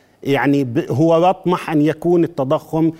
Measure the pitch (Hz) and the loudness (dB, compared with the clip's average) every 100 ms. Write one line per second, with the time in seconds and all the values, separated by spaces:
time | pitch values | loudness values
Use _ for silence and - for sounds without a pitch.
0 | _ _ - 139 139 143 127 117 151 120 | _ _ -2 0 2 0 0 -4 -2 0
1 | 165 165 180 185 175 185 - 156 151 151 | 2 4 2 0 -2 -4 -2 0 0 -2
2 | 170 175 165 - 131 151 - 160 165 160 | 0 0 0 -4 -2 -2 -2 -2 -2 -4